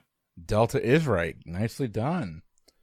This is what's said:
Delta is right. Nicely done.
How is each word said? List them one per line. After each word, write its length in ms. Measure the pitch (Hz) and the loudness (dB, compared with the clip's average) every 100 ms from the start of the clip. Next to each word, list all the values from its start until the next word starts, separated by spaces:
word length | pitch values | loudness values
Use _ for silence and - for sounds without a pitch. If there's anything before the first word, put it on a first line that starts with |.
| _ _ _ - | _ _ _ -20
Delta 380 | 82 104 117 131 | 0 2 4 2
is 220 | 113 151 151 | 4 4 4
right. 280 | 95 85 - - | 0 0 -6 -10
Nicely 420 | 87 113 - 131 | -4 -4 -2 -4
done. 540 | 104 123 185 98 78 - _ _ _ | -2 -2 -2 -6 -10 -18 _ _ _